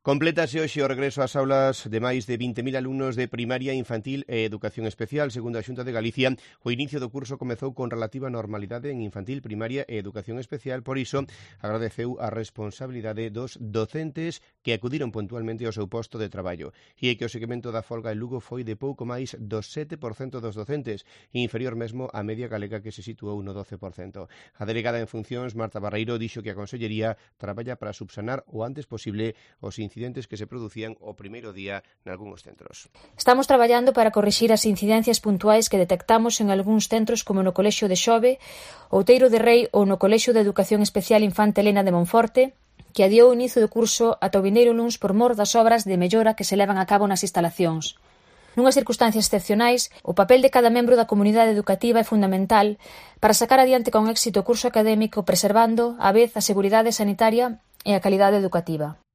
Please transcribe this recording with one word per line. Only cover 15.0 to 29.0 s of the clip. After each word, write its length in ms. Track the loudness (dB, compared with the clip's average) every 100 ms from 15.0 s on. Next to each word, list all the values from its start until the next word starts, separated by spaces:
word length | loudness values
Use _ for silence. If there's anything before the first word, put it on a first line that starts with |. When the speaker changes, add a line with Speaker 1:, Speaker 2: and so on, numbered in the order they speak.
| -6
Speaker 1:
puntualmente 560 | -8 -10 -10 -10 -8 -8
ao 80 | -8
seu 80 |
posto 320 | -8 -10 -12 -10
de 160 | -10
traballo. 400 | -8 -10 -10 -14 _ _ _
E 160 | -4
é 20 | -4
que 80 | -8
o 20 |
seguimento 380 | -10 -10 -10 -8
da 160 | -10
folga 240 | -10 -10 -8
en 160 | -8
Lugo 160 | -8 -12
foi 240 | -12 -12
de 160 | -10 -10
pouco 240 | -10 -10
máis 320 | -10 -10 -12 -14
do 240 | -10 -10
sete 400 | -10 -12 -12 -12
por 160 | -14 -12
cento 240 | -12 -10
dos 160 | -12 -12
docentes, 480 | -10 -8 -8 -12 -14 _ _ -6
inferior 400 | -6 -6 -8 -8
mesmo 320 | -10 -10 -12
á 160 | -10
media 240 | -10 -10 -10
galega, 320 | -10 -10 -12
que 100 | -14
se 140 | -16
situou 320 | -16 -14 -12 -10
no 80 | -10
doce 240 | -14 -14 -14
por 160 | -16
cento. 400 | -16 -18 -16 -20 -20 _ _
A 80 |
delegada 320 | -8 -6 -4 -6
en 100 | -8
funcións, 460 | -10 -10 -10 -10
Marta 240 | -10 -10 -8
Barreiro, 400 | -8 -6 -6 -6
dixo 240 | -8 -10
que 100 | -14
a 80 | -14
Consellería 640 | -14 -10 -8 -4 -6 -6 _ _
traballa 400 | -12 -10 -12 -12
para 160 | -12
subsanar 560 | -14 -16 -12 -8 -10 -10
o 160 | -10
antes 240 | -10 -10 -14
posible 480 | -12